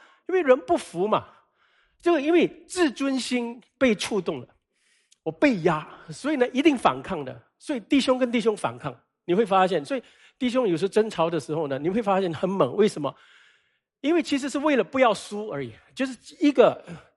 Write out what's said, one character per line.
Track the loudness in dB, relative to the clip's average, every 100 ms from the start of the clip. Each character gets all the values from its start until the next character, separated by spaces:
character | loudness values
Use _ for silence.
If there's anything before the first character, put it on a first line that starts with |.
| _ _ -4
因 | 0
为 |
人 | 4 2
不 | 2 -2
服 | -2 -4 0
嘛。 | 0 -2 _ _ _ _ _ _ _
就 | 0 2
因 | 2
为 | 2 2 -2 -10
自 | -2 -2
尊 | 0 -4 -2
心 | -2 -4 -4 -10 -20 0
被 | 2
触 | 2 -2 -4
动 | -4 -6
了， | -10 _ _ _ _ _ _ _
我 | -10
被 | 2 2 2
压， | 0 -2 -4 -18 -18
所 | -8 -4
以 | 0
呢， | 0
一 | 0
定 | 0 2
反 | 0 0
抗 | -4 -8
的。 | -8 -14 -20 _
所 | -8 -8
以 |
弟 | 0 2
兄 | 2 0
跟 | 0
弟 | 0
兄 | 0 -2
反 | -4 -6
抗， | -10 -12 _ _ -2
你 |
会 | 0 2
发 | 4 4
现， | 2
所 | -2 -6
以 | -8 _ _ _
弟 | -2
兄 | 0 0
有 | 0
时 | 0
争 | 0 0
吵 | 0 -2
的 | -2
时 | -4
候 | -4 -4
呢， | -4
你 | -2
会 | -2
发 | 0 0
现 | 0
很 | -2 -2
猛。 | 0 0 2
为 | 0
什 | 0
么？ | -8 -10 _ _ _ _ _ _ _ _
因 | -2 0
为 |
其 | 0 -4
实 | -4
是 | -2
为 | 0 2
了 |
不 | 0 2
要 | 2
输 | 2 -6 -10 -8
而 | -8
已， | -10 -14 _
就 | -6 -6
是 | -8 -20 -2
一 | 2
个 | 6 4 2 -8 -20 -20